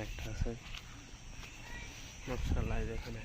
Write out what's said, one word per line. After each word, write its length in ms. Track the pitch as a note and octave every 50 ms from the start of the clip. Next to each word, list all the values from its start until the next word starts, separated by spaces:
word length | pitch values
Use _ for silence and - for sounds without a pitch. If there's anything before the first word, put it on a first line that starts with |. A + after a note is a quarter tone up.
| G#2+ -
একটা 180 | - - - A2+ G#2+
আছে 180 | - - A#2 A#2 A#2+ - - - - - - - - - - - - - - - - - - - - - - - - - - - - - - - - - C3+
মাশাআল্লাহ, 460 | B2+ A#2 - - B2+ A#2 A2 A2 G#2+ G#2+
এই 40 | A2 A2
যে 60 | A2+ A2+
এখানে 200 | - A#2+ A2+ A2 A2+